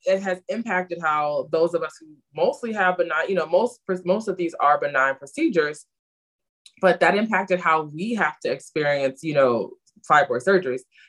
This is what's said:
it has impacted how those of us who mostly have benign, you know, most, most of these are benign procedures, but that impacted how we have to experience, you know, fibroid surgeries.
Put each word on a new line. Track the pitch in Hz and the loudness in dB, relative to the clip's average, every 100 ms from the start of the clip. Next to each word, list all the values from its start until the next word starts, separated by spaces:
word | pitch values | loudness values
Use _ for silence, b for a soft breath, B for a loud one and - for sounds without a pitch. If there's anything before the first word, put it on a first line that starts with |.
| - | -2
it | 190 | 0
has | 196 185 - | 0 -6 -6
impacted | 214 233 185 180 175 | -6 -4 -4 -4 -4
how | 165 151 147 147 131 | -2 0 0 -2 -2
those | 160 165 | 0 0
of | 165 | 0
us | 160 - | -6 -10
who | - 151 _ | -20 -20 _
mostly | 151 180 - 240 | -2 0 0 -4
have | 214 185 180 | 0 0 2
benign, | 165 156 165 | 0 -2 -2
you | 190 | -2
know, | 160 | 2
most, | 175 240 - - 180 175 | 2 0 -4 -6 -4 -2
most | 202 220 | -2 -2
of | 185 | -4
these | 170 - | -4 0
are | 143 143 | 2 2
benign | 143 143 135 135 | 0 0 0 -2
procedures, | 143 - 330 175 151 151 - _ _ _ _ _ _ _ - _ | -8 -2 0 0 -2 -4 -16 _ _ _ _ _ _ _ -20 _
but | 190 175 | 2 4
that | 170 196 | 4 2
impacted | 220 196 196 180 | 0 -2 0 -2
how | 175 160 | 2 0
we | 151 151 208 | -2 -8 -6
have | 233 156 - | -2 -2 -4
to | - | -6
experience, | 123 - 156 147 143 135 135 | -6 -6 -4 0 0 -2 -4
you | 160 | -4
know, | 143 131 117 - - _ _ - | 2 2 2 -4 -10 _ _ 2
fibroid | 151 143 123 151 | 2 2 0 2
surgeries. | 196 131 131 - b | 2 2 -6 -10 b